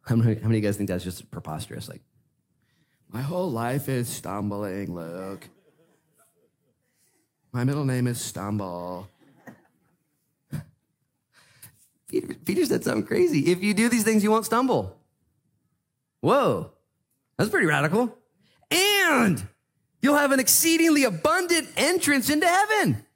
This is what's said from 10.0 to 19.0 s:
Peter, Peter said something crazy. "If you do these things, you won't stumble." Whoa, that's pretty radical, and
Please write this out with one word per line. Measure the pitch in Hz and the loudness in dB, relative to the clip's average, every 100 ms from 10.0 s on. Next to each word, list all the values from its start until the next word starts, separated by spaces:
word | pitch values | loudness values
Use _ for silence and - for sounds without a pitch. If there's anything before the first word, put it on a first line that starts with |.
| _ _ _ _ _ - - _ _ _ _ _ _ _ _ _ - _ _ _ - | _ _ _ _ _ -14 -14 _ _ _ _ _ _ _ _ _ -20 _ _ _ -8
Peter, | - - - | -6 -6 -10
Peter | - 202 277 | -4 -2 0
said | - | 0
something | - 156 - | -2 -4 -2
crazy. | - 359 165 143 | 0 2 2 2
"If | 180 | 2
you | 202 | 0
do | 208 233 | 2 2
these | 233 | 2
things, | 214 220 | 2 2
you | 208 | 4
won't | 220 | 2
stumble." | 214 226 262 160 92 - _ _ _ _ _ _ _ _ _ _ _ _ | 2 0 2 0 -2 -12 _ _ _ _ _ _ _ _ _ _ _ _
Whoa, | 139 269 214 98 - _ _ _ _ _ _ - | 0 2 2 0 -6 _ _ _ _ _ _ -4
that's | 202 | -2
pretty | 381 170 | 2 2
radical, | 147 147 202 247 - _ _ _ _ _ | 2 2 0 0 -6 _ _ _ _ _
and | 339 392 403 | 2 4 4